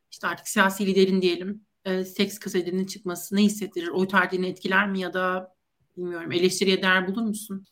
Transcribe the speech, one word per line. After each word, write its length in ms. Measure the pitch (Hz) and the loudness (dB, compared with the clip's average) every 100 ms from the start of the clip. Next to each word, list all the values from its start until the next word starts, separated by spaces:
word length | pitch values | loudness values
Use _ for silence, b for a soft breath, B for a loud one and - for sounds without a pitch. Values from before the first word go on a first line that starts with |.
| _ | _
işte 160 | - 180 | -10 -8
artık 220 | 175 - | -6 -4
siyasi 380 | 214 196 196 196 | 2 2 2 2
liderin 360 | 190 190 190 | 4 4 4
diyelim, 420 | 180 175 185 208 - _ | 2 0 -4 -10 -14 _
e, 200 | 190 185 | -4 -4
seks 340 | 185 - 196 - | -4 -2 -2 -2
kasetinin 480 | 196 190 175 185 190 | -4 -2 0 -2 -4
çıkması 500 | - 185 175 - 202 | -6 -8 -8 -2 2
ne 60 | |
hissettirir? 460 | 208 208 185 175 170 | 4 2 -4 -6 -4
Oy 200 | 185 190 | -2 2
tercihini 380 | 196 185 185 185 | 2 2 0 -2
etkiler 440 | 156 196 190 202 | -4 0 2 2
mi 100 | 190 | -2
ya 140 | 180 | -4
da 400 | 185 185 185 185 _ _ _ _ - | -2 -2 -2 -6 _ _ _ _ -10
bilmiyorum, 360 | 175 170 165 | -8 -8 -4
eleştiriye 500 | 175 180 - 190 190 | 2 2 2 2 2
değer 260 | 190 185 185 | 4 2 2
bulur 140 | 196 | -2
musun? 420 | 226 214 - 196 - | -4 -4 -8 -12 -14